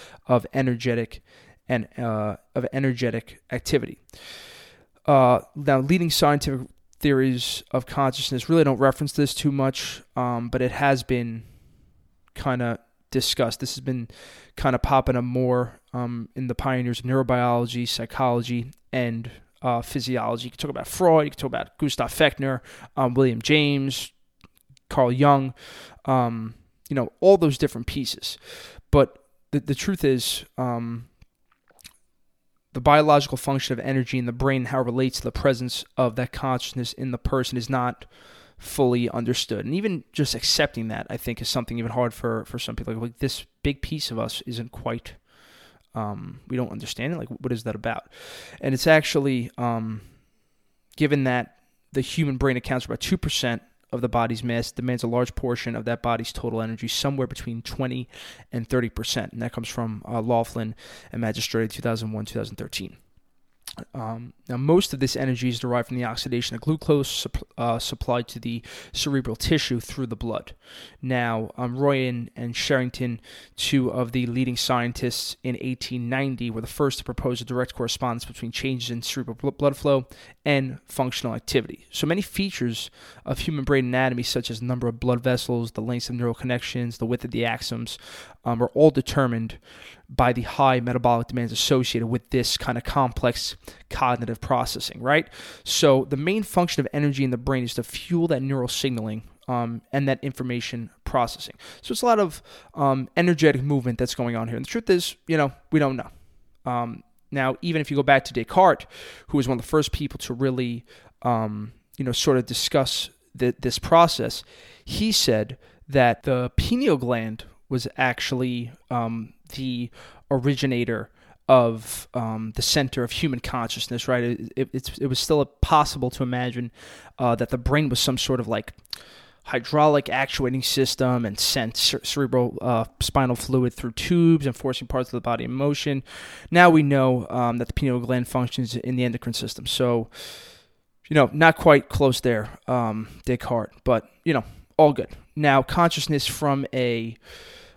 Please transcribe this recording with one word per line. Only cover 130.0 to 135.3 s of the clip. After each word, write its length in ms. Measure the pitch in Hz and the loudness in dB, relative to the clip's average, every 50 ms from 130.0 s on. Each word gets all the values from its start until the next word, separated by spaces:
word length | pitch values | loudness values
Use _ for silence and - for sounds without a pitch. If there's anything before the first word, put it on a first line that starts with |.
| 135 | 2
actuating 540 | - 117 131 135 131 - - 135 123 127 131 | 0 -2 -2 -2 -2 -2 -2 0 0 0 0
system 640 | 123 - - 135 135 127 - - 135 127 123 123 117 | -2 0 2 2 2 2 2 0 2 2 2 2 0
and 120 | 104 101 | -2 -2
sent 380 | - - - - 135 117 113 - | -2 0 0 0 0 -2 -2 -2
cer-, 280 | - - - - - - | 0 0 0 0 -2 -4
cerebral, 540 | - - 147 139 120 131 127 123 117 - - | -4 -2 0 0 2 2 2 2 0 -2 -4
uh, 240 | - 123 120 113 113 - _ - | -2 0 0 0 0 -2 _ -4
spinal 340 | - - - 143 135 127 123 | -4 0 2 2 2 2 0
fluid 380 | - - - 127 127 127 123 - | -2 -2 0 2 2 2 2 -2
through 180 | - - 120 | -4 -8 -8
tubes 540 | 110 - - - 175 170 170 165 165 156 139 | -6 -4 0 2 4 6 6 6 6 6 4
and 100 | 135 120 | 0 -4
forcing 320 | - - 135 127 - 123 | -2 -4 -4 -4 -4 -4
parts 220 | 113 - 127 127 - | -4 -2 -2 -2 -2
of 40 | - | -4
the 80 | 120 | -4
body 220 | - 123 | -2 -2